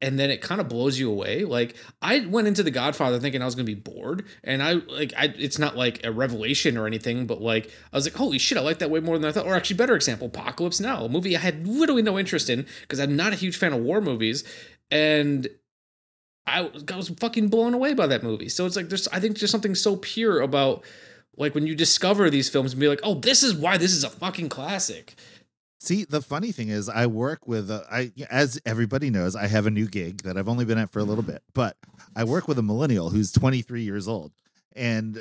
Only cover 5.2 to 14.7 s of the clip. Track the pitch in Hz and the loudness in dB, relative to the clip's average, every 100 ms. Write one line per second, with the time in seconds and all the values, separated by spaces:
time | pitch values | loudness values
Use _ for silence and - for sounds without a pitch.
5.2 | 147 - 135 147 147 120 123 117 117 110 | 0 0 -4 0 -2 2 0 0 -4 -2
6.2 | 131 117 110 139 156 117 110 110 123 120 | -2 -2 -2 0 2 2 0 -2 -2 -2
7.2 | 120 113 113 110 107 - - 139 151 - | -2 -2 0 0 0 -12 -6 -2 -2 0
8.2 | 262 135 - 226 143 165 156 160 160 165 | 0 2 2 2 0 0 0 0 0 0
9.2 | 151 180 180 185 - 190 254 196 - 110 | 0 -2 0 0 0 0 4 4 2 -2
10.2 | 123 - - - 175 - 214 202 117 151 | -6 -8 -8 -4 -2 -2 -2 -2 -2 -2
11.2 | 185 165 175 151 175 262 320 254 214 190 | 0 0 0 -2 -2 2 4 4 4 2
12.2 | 190 165 - 120 139 - - 139 143 143 | 0 -2 0 -2 -2 -10 -8 -2 0 2
13.2 | 196 202 185 - 175 131 120 196 185 117 | 2 0 -2 0 0 2 0 0 0 0
14.2 | 110 127 - - - | 0 -2 -6 -14 -20